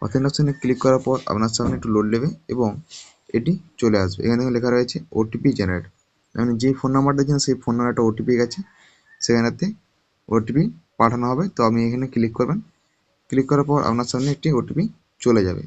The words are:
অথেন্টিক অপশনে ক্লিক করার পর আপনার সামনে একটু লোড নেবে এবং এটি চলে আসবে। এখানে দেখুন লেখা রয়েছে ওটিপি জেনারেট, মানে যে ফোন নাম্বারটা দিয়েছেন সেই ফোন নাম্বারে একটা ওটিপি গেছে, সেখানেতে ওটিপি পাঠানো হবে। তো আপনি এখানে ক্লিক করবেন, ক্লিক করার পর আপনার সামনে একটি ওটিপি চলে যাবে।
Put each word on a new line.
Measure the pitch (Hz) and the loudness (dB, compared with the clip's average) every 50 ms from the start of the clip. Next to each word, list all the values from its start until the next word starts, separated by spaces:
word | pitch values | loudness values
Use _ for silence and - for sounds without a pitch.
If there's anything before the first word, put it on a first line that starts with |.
অথেন্টিক | - 110 - 135 135 | -8 -2 -2 0 0
অপশনে | 143 - - 147 143 | 0 0 0 0 0
ক্লিক | 139 - - 123 127 127 | -2 -2 -2 -2 -2 2
করার | - 135 131 131 | 4 4 4 4
পর | 131 127 131 131 - | 2 0 -2 -2 -2
আপনার | - - 107 110 113 | -4 -2 0 0 0
সামনে | 110 - 120 131 131 | 0 -2 -2 -2 -2
একটু | 123 - 113 | -4 -2 0
লোড | 107 107 107 | 0 2 2
নেবে | 107 113 117 135 175 - - _ - | 2 0 0 0 -2 -4 -6 _ -8
এবং | 120 123 117 104 98 - - _ - - - - _ _ _ - | -4 -2 -2 -2 -2 -6 -14 _ -20 -20 -20 -20 _ _ _ -4
এটি | - 117 117 160 190 190 - - _ | -4 -2 0 0 -2 -2 -4 -16 _
চলে | - 120 113 104 101 | 0 0 2 2 2
আসবে। | 95 92 95 98 - | 0 0 -2 -2 -2
এখানে | 113 117 120 | 0 0 0
দেখুন | 127 127 | 0 0
লেখা | 120 117 123 123 | -2 0 0 2
রয়েছে | 123 123 123 123 - 160 - - | 2 2 0 0 -4 -10 -10 -6
ওটিপি | - 110 113 110 - - - 139 | -2 -2 -2 -2 -4 0 0 0
জেনারেট, | 117 - 98 92 90 87 - - _ _ _ _ _ _ _ _ - | 0 2 0 -2 -2 -4 -6 -10 _ _ _ _ _ _ _ _ -6
মানে | - 117 123 117 | -4 -2 -2 0
যে | 110 123 135 131 | 0 0 0 0
ফোন | - - 131 | 0 -2 0
নাম্বারটা | 135 135 139 143 139 139 | 2 2 2 2 2 2
দিয়েছেন | 139 143 143 139 | 2 2 0 0
সেই | - 139 127 | 2 0 -2
ফোন | 131 - 120 117 | -2 -2 -2 -2
নাম্বারে | 120 120 123 | 0 0 0
একটা | 117 120 | 0 2
ওটিপি | 117 110 110 110 110 123 123 | 2 0 0 0 0 0 2
গেছে, | 117 120 120 - 196 196 _ _ _ _ _ _ _ _ _ - - | 2 0 -2 -4 -10 -12 _ _ _ _ _ _ _ _ _ -14 -8
সেখানেতে | - - 120 117 117 117 117 - 175 202 220 - _ _ _ _ _ _ _ _ _ - | 0 2 2 2 2 0 0 -2 -4 -4 -6 -8 _ _ _ _ _ _ _ _ _ -2
ওটিপি | 107 113 110 117 117 147 196 233 - - _ _ _ | -2 -2 0 0 0 0 0 0 -2 -10 _ _ _
পাঠানো | - 113 117 120 120 120 123 | 2 2 2 2 0 -2 -2
হবে। | 127 143 190 190 | -2 -2 -2 -4
তো | - - | 0 2
আপনি | 117 113 117 117 117 117 | 2 2 4 2 0 0
এখানে | 120 127 135 | -2 -4 -4
ক্লিক | 131 - 120 113 110 | -4 0 0 0 0
করবেন, | 113 - 123 131 165 220 - - _ _ _ _ _ _ _ _ _ _ _ - | 0 -2 -2 0 0 -4 -6 -10 _ _ _ _ _ _ _ _ _ _ _ -2
ক্লিক | 127 135 135 | 0 0 2
করার | 135 147 139 139 | 2 2 2 2
পর | 143 147 147 | 2 2 0
আপনার | - - 113 120 123 | 2 0 0 -2 -2
সামনে | - - 127 135 143 | -2 -2 -2 0 -2
একটি | 139 - - 160 | -2 -2 0 0
ওটিপি | 139 120 113 - - 151 208 226 - _ _ _ _ - | 0 0 -2 -2 -2 -2 -2 -4 -4 _ _ _ _ -2
চলে | - 123 113 110 92 | 2 4 4 4 4
যাবে। | 92 90 95 76 | 2 -2 -4 -8